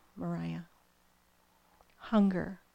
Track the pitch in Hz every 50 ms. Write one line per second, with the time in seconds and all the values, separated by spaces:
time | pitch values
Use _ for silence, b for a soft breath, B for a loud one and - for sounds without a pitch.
0 | - _ _ 190 175 170 170 170 170 170 165 170 170 - - _ _ _ _ _
1 | _ _ _ _ _ _ _ _ _ _ _ _ _ _ _ _ - _ _ _
2 | - - - 214 202 196 185 180 160 185 196 - - _ _